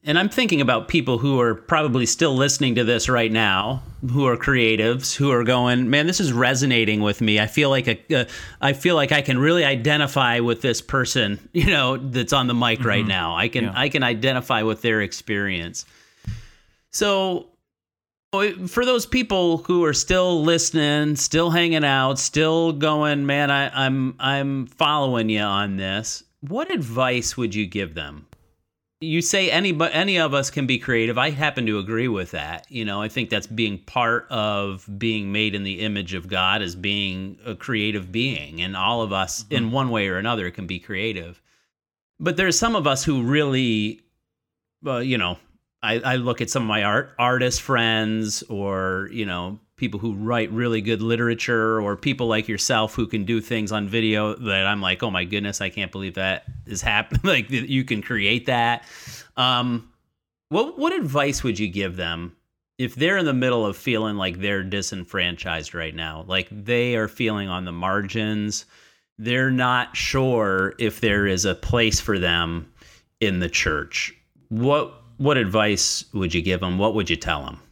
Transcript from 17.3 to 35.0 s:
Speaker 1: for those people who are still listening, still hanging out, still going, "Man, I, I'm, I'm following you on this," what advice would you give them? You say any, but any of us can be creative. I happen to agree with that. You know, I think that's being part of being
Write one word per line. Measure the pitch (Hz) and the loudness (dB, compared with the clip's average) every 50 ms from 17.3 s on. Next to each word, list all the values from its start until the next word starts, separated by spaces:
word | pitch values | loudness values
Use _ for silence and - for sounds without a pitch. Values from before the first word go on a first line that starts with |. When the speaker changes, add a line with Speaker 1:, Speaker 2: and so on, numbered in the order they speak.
| 180 170 - - _ _ _ _ _ _ _ _ _ _ _ _ _ _ _ _ - 196 202 214 185 190 185 180 | -2 -4 -6 -10 _ _ _ _ _ _ _ _ _ _ _ _ _ _ _ _ -2 0 0 0 -2 -4 -8 -4
Speaker 1:
for | - 226 247 | -2 0 2
those | 254 254 233 - | 2 2 0 0
people | - - 254 240 - 202 190 180 175 165 160 | 0 0 0 0 2 2 2 4 4 2 0
who | 165 - 180 175 170 | 2 2 2 4 4
are | 156 139 | 4 2
still | - - - 185 185 180 180 175 165 151 | 0 0 2 4 4 4 4 2 4 4
listening, | 160 170 165 165 - - 160 147 147 147 147 151 151 151 | 4 4 4 2 0 2 2 2 4 2 2 2 0 0
still | 135 - - - 156 170 175 | -2 -2 0 2 2 2 4
hanging | 160 175 170 170 165 156 151 | 2 2 2 4 2 2 4
out, | 143 135 135 131 131 135 135 | 4 4 4 4 2 0 0
still | - - - 147 160 160 160 165 165 165 160 | -2 -2 0 2 2 4 4 4 2 2 2
going, | 143 147 156 151 151 151 151 147 143 139 | 2 2 2 2 2 2 2 2 2 2
"Man, | 139 139 143 147 139 | 0 2 2 2 2
I, | 139 139 139 127 - 135 135 | 2 2 0 0 0 0 0
I'm, | 135 131 135 131 131 131 - | 2 2 2 0 -2 -2 -2
I'm | 131 135 139 139 139 139 139 139 127 - | -2 0 0 0 0 -2 -2 -4 -6 -8
following | - _ 160 147 151 151 139 135 123 117 110 110 | -2 _ 2 2 4 2 2 2 2 2 2 2
you | 110 107 | 2 0
on | 104 104 98 98 101 101 98 95 | 0 0 0 0 0 0 -2 -4
this," | 95 95 95 104 113 - - - - _ _ _ | -4 -2 -4 -4 -4 -6 -10 -10 -12 _ _ _
what | - 139 175 240 311 370 381 | -10 -6 -4 -4 -4 -4 -4
advice | 247 151 113 113 123 131 127 127 123 117 - - - | -4 -4 -4 0 0 0 2 2 0 -2 -4 -4 -4
would | 123 110 98 | -4 -2 0
you | 107 107 | -2 -4
give | 90 87 101 98 82 78 | -2 -2 -4 -6 -4 -6
them? | 82 76 71 73 73 71 _ - _ _ _ _ _ _ _ _ _ _ _ _ _ | -10 -10 -10 -12 -16 -18 _ -20 _ _ _ _ _ _ _ _ _ _ _ _ _
You | 160 160 156 170 | -6 -2 -2 0
say | 165 - - 196 185 165 | 0 2 0 2 2 2
any, | 117 165 190 196 175 | 2 2 2 2 2
but | 151 165 - - | 2 0 0 2
any | 156 185 202 196 175 | 0 0 2 2 2
of | 160 151 135 | 2 2 2
us | 139 135 - | 0 -2 -2
can | - 147 135 | -2 -2 0
be | 127 131 113 | 0 0 -2
creative. | - - 123 117 113 113 117 120 | 0 0 2 2 2 2 0 0
I | 127 156 | 0 0
happen | 151 135 156 147 139 131 120 | 0 0 -2 -2 -2 -2 -2
to | 110 107 104 | 0 0 -2
agree | 98 98 113 113 123 127 | -2 -2 -2 -2 0 0
with | 110 98 92 - | -2 -2 -4 -6
that. | - 80 73 76 85 85 - _ | -6 -8 -6 -6 -8 -10 -12 _
You | 139 123 110 | -10 -8 -6
know, | 104 101 101 | -4 -4 -4
I | 104 107 | -6 -6
think | - 131 117 - | -4 -6 -4 -2
that's | - 104 98 - | -4 -4 -4 -6
being | 113 110 117 104 101 92 | -2 -2 -2 -2 -2 -6
part | - - - 127 123 113 113 120 - - | -10 -6 -2 0 2 2 0 0 -2 -4
of | 131 117 107 107 104 101 101 98 95 95 - - 101 | -4 -2 -2 0 0 -2 -2 -4 -6 -10 -12 -12 -8
being | 98 | -4